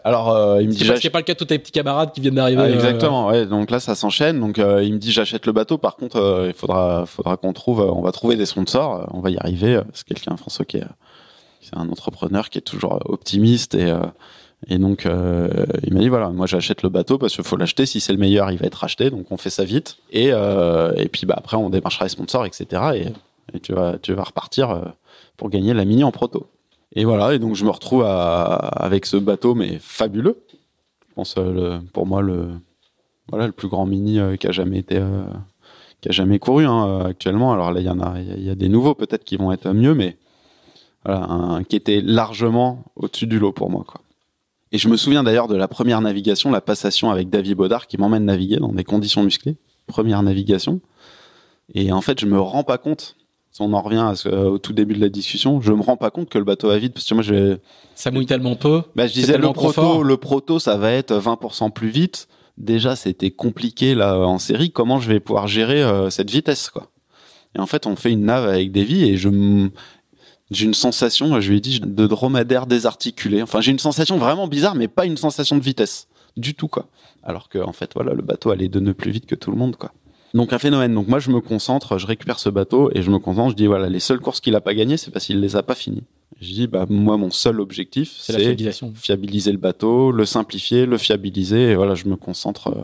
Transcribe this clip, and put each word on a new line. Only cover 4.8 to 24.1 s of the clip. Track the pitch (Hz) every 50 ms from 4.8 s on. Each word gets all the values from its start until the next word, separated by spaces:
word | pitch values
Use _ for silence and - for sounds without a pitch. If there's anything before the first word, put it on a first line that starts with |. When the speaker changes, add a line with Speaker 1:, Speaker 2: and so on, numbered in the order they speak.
| 101
Speaker 1:
il | 104 107
me | 107
dit, « | 101 117
J'achète | 107 113 107 - 110 110 -
le | 117 107
bateau. | 110 107 - 165 147
Par | - 101 -
contre, | - 123 123 -
euh, | 117 98 98 95 92 90 90
il | 87
faudra, | - - - 92 92 90 87 87 85 87
faudra | 85 - - - 87 90
qu'on | - - 92
trouve, | 90 - - - 123 110
euh, | 101 92
on | 87 87
va | 87 92
trouver | 92 - - 117 120
des | 110 101
sponsors. | 92 - 98 95 - - 127 151 147 110 87
Euh, | 87 -
on | - 92
va | 90 95
y | 92
arriver. » | - - 82 92 87 101 113 123
Euh, | 107 101 107 -
c'est | - -
quelqu'un, | - - - - - -
François, | - - - - - -
qui | - -
est, | - - - - _ _ _ - - - - _ _ _ _ _ _
c'est | - - -
un | 85 85 82
entrepreneur | 85 - - - - - - 85 95 101 110 -
qui | - 101
est |
toujours, | - - 101 98 92 90 95
euh, | 98 - -
optimiste. | - 95 - - - 101 107 113 120 120 - - -
Et, | 95 87 87
euh, | 85 85 85 85 - _ - - - - - _ _ _ -
et | - 92
donc, | 90 95 95 101 95 -
euh, | 87 87 90 90 90 87 87 87 87 - - 98 - - - -
il | - 92
m'a | 95
dit, « | 104 123
Voilà, | 127 120 107 90
moi, | 87 90 92
j'achète | 92 92 90 85 - - - -
le | 92
bateau | 90 92 - - 131
parce | 135 131 104 -
qu'il | - 87
faut | - -
l'acheter. | 95 90 - - - 135
Si | 131 - 107
c'est | - - 101
le | 98
meilleur, | 101 98 101 101 98 98
il | 92 87
va | -
être | 95 -
racheté. | - - - - - 117 139
Donc, | 135 101 87 -
on | 98
fait | - - 95
ça | - - 98
vite. | 90 107 147 - - - - _ _
Et, | - 104 120 139
euh, | 127 107 101 101 98 98 87 85 85 82 82 82 85
et | - - -
puis, | - - -
bah, | 92 -
après, | - - - -
on | 113 107 95
démarchera | 95 95 - 90 - - 95
les | 92
sponsors, | - - 92 - - 127 117
et | 92 -
cetera. | - - - - 90 117 156 143
Et, | 104 87 - 110 - - _ _ _ _ - -
et | 92
tu | - - 95
vas, | 92 90 87 87 90
tu | - -